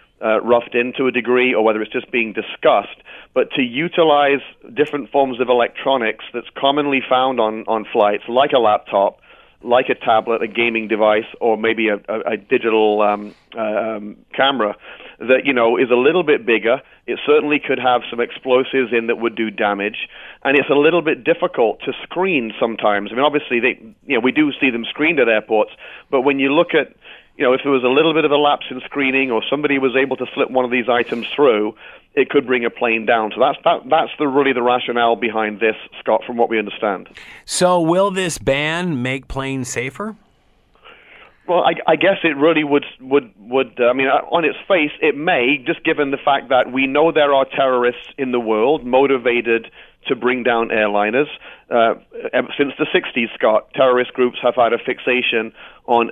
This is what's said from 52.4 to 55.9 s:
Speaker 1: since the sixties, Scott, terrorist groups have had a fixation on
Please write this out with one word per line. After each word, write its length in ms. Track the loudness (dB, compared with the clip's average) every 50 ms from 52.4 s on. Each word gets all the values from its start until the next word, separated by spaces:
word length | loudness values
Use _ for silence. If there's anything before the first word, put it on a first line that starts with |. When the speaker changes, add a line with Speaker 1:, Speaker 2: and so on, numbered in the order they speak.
| -4 -2 -2
Speaker 1:
since 160 | -2 -2 -2 -2 -4
the 80 | -2 0
sixties, 360 | 0 -2 -2 -2 -4 -4 -4 -4 -2
Scott, 340 | 0 2 2 2 2 0 _ 0
terrorist 380 | 2 4 4 4 2 0 0 -2
groups 240 | -2 -2 -2 -2 -2
have 120 | -2 0 2
had 180 | 2 2 2
a 60 | 2 -2
fixation 720 | -4 -6 -8 -4 -2 -2 0 0 0 0 -2 -2 -4 -6 -10 -18 -20 -20 -20 _ _
on 260 | 0